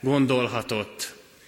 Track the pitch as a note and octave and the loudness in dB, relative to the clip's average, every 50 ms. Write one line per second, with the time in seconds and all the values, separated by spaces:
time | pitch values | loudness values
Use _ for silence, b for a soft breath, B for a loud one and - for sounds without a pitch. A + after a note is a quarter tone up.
0 | - C3 C#3 C#3+ C3+ B2+ C3 B2+ B2 A2+ A2+ A#2 G#2+ - A#2 G#2+ G#2+ - - - | 0 2 4 4 4 4 4 2 2 0 -2 -4 -4 -4 -4 -4 -6 -6 -10 -12
1 | - - - - - - - b b | -12 -12 -14 -16 -20 -20 -20 b b